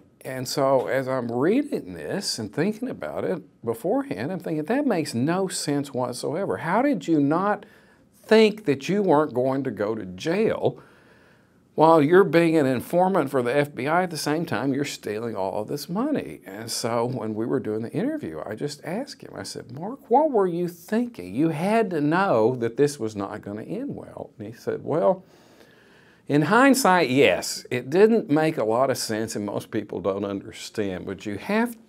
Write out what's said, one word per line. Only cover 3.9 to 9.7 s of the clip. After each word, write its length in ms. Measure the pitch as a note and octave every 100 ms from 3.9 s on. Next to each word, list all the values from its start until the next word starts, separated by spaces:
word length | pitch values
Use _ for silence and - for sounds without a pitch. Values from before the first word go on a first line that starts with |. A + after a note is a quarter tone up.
| C4 C#4 F#2 C3+
I'm 80 | F#3
thinking, 260 | F3+ D#3
"That 220 | D#3 B3+ C#4+
makes 260 | F#3 C#3+
no 360 | A2+ C#3+ F3+ F#3+
sense 440 | F#3 - C#3+ C#3
whatsoever. 640 | B2 B2 B2 C#3 D#3 F3 F#2+
How 240 | D3+ G3+
did 260 | C#4+ A3 -
you 100 | D#3
not 480 | C#3 E3 G3+ G3+ - - _ _ _ _
think 420 | - A3 A3 G#3+ -
that 220 | C3+ -
you 140 | G3+
weren't 320 | F#3+ D3 D#3
going 300 | B2 C3 C3+
to 80 | B2+